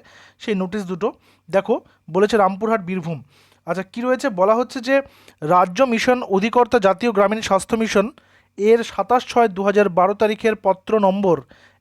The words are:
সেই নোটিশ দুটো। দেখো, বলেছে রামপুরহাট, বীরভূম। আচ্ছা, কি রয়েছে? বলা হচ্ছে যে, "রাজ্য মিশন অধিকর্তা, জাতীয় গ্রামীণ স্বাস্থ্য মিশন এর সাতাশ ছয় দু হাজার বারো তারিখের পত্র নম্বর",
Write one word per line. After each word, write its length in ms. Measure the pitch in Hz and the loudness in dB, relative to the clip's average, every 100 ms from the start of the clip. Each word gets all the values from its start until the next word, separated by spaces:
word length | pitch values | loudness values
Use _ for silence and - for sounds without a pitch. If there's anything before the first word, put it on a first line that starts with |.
| - - - _ | -8 -20 -20 _
সেই 160 | - 196 | -6 -4
নোটিশ 280 | 185 208 | -4 -6
দুটো। 300 | 180 180 226 - _ _ - | -8 -6 -6 -8 _ _ -4
দেখো, 320 | 185 190 285 - _ - | -2 0 -4 -6 _ -6
বলেছে 260 | 165 208 220 | 0 2 2
রামপুরহাট, 440 | 190 190 220 220 | 2 0 -2 -2
বীরভূম। 420 | 175 190 160 151 - _ _ _ - | -4 -8 -8 -10 -12 _ _ _ -8
আচ্ছা, 180 | 175 | -8
কি 180 | 185 233 | -8 -6
রয়েছে? 280 | 247 254 285 | -4 -2 -2
বলা 260 | 185 190 226 | 0 2 2
হচ্ছে 240 | 247 269 | -2 -6
যে, 220 | 240 269 269 _ _ - | -2 -2 -2 _ _ -8
"রাজ্য 420 | 151 180 185 180 | 0 2 2 2
মিশন 400 | 269 226 - 247 | 0 0 0 0
অধিকর্তা, 560 | 240 196 220 247 233 247 | 0 -2 0 0 2 2
জাতীয় 320 | 190 185 233 | 2 0 0
গ্রামীণ 300 | 202 202 214 | 2 0 0
স্বাস্থ্য 340 | - 190 - 226 | -2 -2 0 -2
মিশন 360 | 220 202 214 - _ _ _ - | 0 0 -2 -6 _ _ _ -2
এর 260 | 208 233 | 2 2
সাতাশ 440 | 220 - 190 247 - | 2 -6 0 0 0
ছয় 200 | 240 233 | 2 2
দু 160 | 185 | 0
হাজার 260 | 196 202 196 | 0 2 2
বারো 240 | 175 185 | 2 0
তারিখের 420 | 202 214 214 220 220 | 2 0 0 -2 -2
পত্র 440 | 196 190 - 214 | -2 -2 -2 0
নম্বর", 420 | 196 196 196 156 - _ _ _ | 2 2 0 0 -4 _ _ _